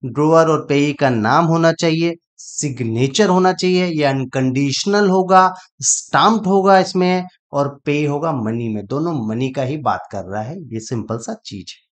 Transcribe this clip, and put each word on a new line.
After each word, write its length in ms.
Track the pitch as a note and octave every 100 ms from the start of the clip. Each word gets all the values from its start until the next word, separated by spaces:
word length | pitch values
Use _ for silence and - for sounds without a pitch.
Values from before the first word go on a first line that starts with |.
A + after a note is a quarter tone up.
| C3
ड्रॉअर 420 | C3 D3+ D#3+ D#3+
और 180 | D3+ -
पेई 240 | C#3+ D3
का 160 | C#3+ C#3
नाम 360 | A#2+ G#2+ C#3+ E3
होना 260 | E3 E3
चाहिए, 420 | E3 E3+ D#3+ E3+ E3+ _ _
सिग्नेचर 920 | - - D3 A#2+ A#2 A2+ C3+ C#3 G#3
होना 240 | F3+ F#3
चाहिए, 320 | F3+ F#3 F#3 F3+
ये 180 | D#3
अनकंडीशनल 1040 | C#3+ C3+ C3 C3+ C3 C3 C#3+ C3+ - G3+ G3+
होगा, 440 | F#3 F#3 F#3 F#3 F3+ - _
स्टाम्प्ड 680 | C#3+ - - C#3 F3 A3+ F#3
होगा 320 | G3 F#3+ F#3+
इसमें, 440 | F#3 F#3 F3+ F#3 F3+ _ _
और 280 | C#3+ C3+ C3+ -
पे 200 | D3 D3+
होगा 260 | C#3+ E3
मनी 380 | C#3+ A2 A2+ A#2
में, 160 | G#2+ G2+
दोनों 420 | B2+ E3 D#3+ G#2+
मनी 240 | A2 C3
का 120 | C3
ही 140 | C3+ D3+
बात 240 | B2 F#2 -
कर 120 | G#2
रहा 180 | F2+ G2+
है, 180 | A2 F3+
ये 200 | C#3+ A2+
सिंपल 380 | A2 B2 G#2+ A2+
सा 180 | A#2 A2 -
चीज 200 | C3+ -
है। 140 | - _